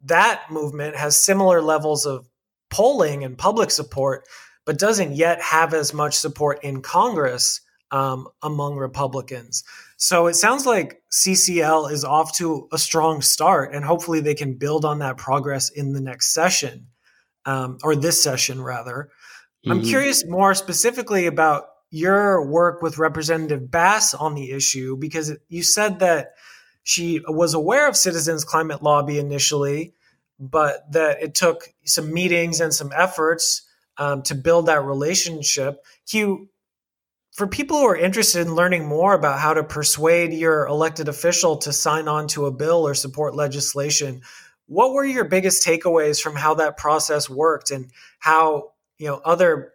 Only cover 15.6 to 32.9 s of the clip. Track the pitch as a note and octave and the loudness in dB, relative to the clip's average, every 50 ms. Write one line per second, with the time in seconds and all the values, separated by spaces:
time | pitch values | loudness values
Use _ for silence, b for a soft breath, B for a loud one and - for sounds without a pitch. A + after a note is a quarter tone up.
15.6 | - - - C#3+ C#3+ C3+ C#3 C#3 C3 C3 B2 B2+ - - - E3 D#3 - - - | -4 -4 -6 -6 -6 -4 -4 -6 -6 -8 -6 -4 -2 -2 0 0 0 0 0 0
16.6 | D3 B2 - B2 B2 - _ _ _ _ _ _ _ _ _ _ - C3+ C3+ C3+ | -4 -4 -10 -14 -20 -20 _ _ _ _ _ _ _ _ _ _ -6 -4 -4 -4
17.6 | B2+ B2+ B2+ B2+ - D#3 D#3 D3 C#3 E3+ E3 - - D3 B2+ B2+ - - B2+ C3 | -4 -6 -8 -4 0 0 0 2 2 0 2 2 2 0 0 -2 -2 -2 -4 -6
18.6 | B2+ B2+ B2 A#2+ A#2 B2 A#2+ C3+ D3+ B B B B B B B B B B _ | -8 -8 -8 -8 -8 -10 -10 -12 -12 B B B B B B B B B B _
19.6 | - - E3+ F#3+ A3+ A3+ - C4 C#4+ C#4 B3+ - - E3 F3 F#3 G3 G3 F#3+ F#3+ | -4 -2 0 0 0 2 0 2 2 2 0 0 -2 -2 0 2 4 4 4 2
20.6 | - - E3+ - - A#3 A#3+ B3+ A#3 - G#3 F#3+ F3 E3+ C#3+ D#3 D#3+ D#3 D3 C#3+ | -2 -4 -2 0 0 0 0 -2 -6 -2 -2 0 0 0 2 2 4 4 4 0
21.6 | - - _ _ _ - - D#3 E3 F#3 G3 G3+ G#3 G3+ F#3+ F3 C#3+ C#3 D3+ E3+ | -2 -10 _ _ _ -14 -8 -2 0 2 2 4 4 4 2 2 0 2 2 2
22.6 | F3 F3 E3 - E3 D#3+ D#3 D3+ D#3+ D#3 D3 D#3+ D3+ D#3 E3 D#3+ D#3+ D3 D3+ C3+ | 2 2 0 -2 -4 -4 -2 0 0 0 0 -2 -2 -2 -2 -2 0 -2 -4 -4
23.6 | B2+ B2+ D3 E3 E3+ F#3+ G#3+ A3 G#3+ - - - D3+ D#3 D3 C#3+ C3+ B2+ C3+ C#3 | -4 -4 0 2 4 4 4 2 2 0 -2 -2 -4 -4 -4 -6 -10 -8 -6 -2
24.6 | C3+ - - C3 B2+ C3 C3+ C3 C#3 D3+ E3 D#3+ D#3 D3+ D3+ - _ - E3 F3 | -2 -2 -2 -4 -6 -6 -6 -6 -8 -6 -6 -6 -6 -6 -8 -10 _ -12 -8 -2
25.6 | E3 - - G#3 G#3+ G#3+ F#3 E3+ F#3 F3 E3 D3 C3 - b b b b b b | 0 0 2 2 2 0 0 2 2 2 2 2 0 -8 b b b b b b
26.6 | b b b b b - - F3 E3+ E3+ E3 D3 D#3+ - D#3 D#3+ F3 D#3+ D#3 D#3+ | b b b b b -4 -4 -2 -2 -2 -2 -4 -4 -4 0 2 2 2 2 0
27.6 | D3+ F3+ A#3+ C#4+ D4 C#4+ G3+ - - F#3 E3 E3 D3 D#3+ E3 D#3 D3+ - - D#3+ | 0 2 2 4 4 4 4 2 2 2 0 -2 -2 -2 -2 -4 -4 -2 0 0
28.6 | D#3+ D#3+ D3 C3+ D3+ D3 D3 D3 C#3+ D3 D3 D3 C#3+ C#3+ C#3+ C#3 - - D3+ C#3+ | 0 0 -4 -2 2 4 4 4 2 0 -2 -4 -4 -4 -2 0 0 0 2 0
29.6 | C#3+ C#3 C#3+ D#3 E3 - _ _ _ _ _ _ _ _ _ - C3+ C3 D3+ D#3+ | 0 0 -2 -4 -6 -10 _ _ _ _ _ _ _ _ _ -18 -12 -2 0 2
30.6 | D3+ C#3+ C#3 - _ D3 D3 E3 D#3 D3+ C#3 - D#3+ D3 - - F3+ E3+ D3+ - | 2 2 0 -4 _ -2 0 2 2 2 0 -2 -4 -4 -2 2 2 2 2 0
31.6 | - - _ _ - - - E3+ D#3 D3+ D#3+ F3 F3+ F3 F3 E3+ E3+ E3+ E3 D#3+ | -6 -20 _ _ -4 -2 -2 -2 -2 -2 -4 -2 0 2 2 0 0 0 -2 -2
32.6 | E3 D#3+ D3 - D3+ C#3 | -2 0 -2 -4 -4 -4